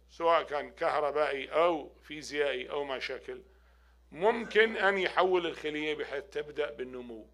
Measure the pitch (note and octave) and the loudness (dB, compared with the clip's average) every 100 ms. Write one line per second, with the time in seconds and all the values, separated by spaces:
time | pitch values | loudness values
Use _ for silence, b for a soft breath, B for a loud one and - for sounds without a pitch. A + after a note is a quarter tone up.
0 | _ - E3 E3 C#3 C#3+ B2+ - E3 C#3 | _ 0 4 4 2 -4 -6 -2 0 2
1 | D3 C#3+ D3 C#3 C3 D3+ E3+ D#3+ B2 - | 2 2 0 -2 0 4 4 2 -4 -14
2 | - D3+ C#3+ C#3+ C#3+ B2+ - D3+ C#3+ B2+ | -14 -12 -4 0 0 0 -4 -4 -4 -4
3 | - B2 - B2+ - b b b b b | -6 -8 -10 -12 -14 b b b b b
4 | - D3 G3+ A#3+ G3+ G#3 A3+ A3 G3 G3 | -16 0 2 2 2 4 4 4 2 2
5 | F3+ - F#3 F3+ E3 C3 D3+ D3+ D#3 D3 | 2 2 4 4 0 -4 -4 -2 -2 -4
6 | - C#3 C3+ D3 D3+ D3 D3 D3 B2+ B2+ | -4 -8 -8 -8 -6 -4 -4 -4 -8 -10
7 | A#2+ A2+ G#2+ | -12 -14 -18